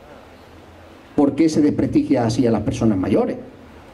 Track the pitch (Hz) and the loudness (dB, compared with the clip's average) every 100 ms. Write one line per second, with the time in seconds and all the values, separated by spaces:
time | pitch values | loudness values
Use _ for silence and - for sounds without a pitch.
0 | - - - - - - - - - - | -20 -20 -20 -20 -20 -20 -20 -20 -20 -20
1 | - - 139 - 160 156 147 - 139 160 | -8 -2 0 2 0 2 0 0 0 0
2 | 139 131 117 - 120 107 - - 113 95 | 0 0 0 0 0 0 -2 -2 0 0
3 | 92 180 233 - - - - - - | 0 0 0 -6 -12 -20 -20 -20 -10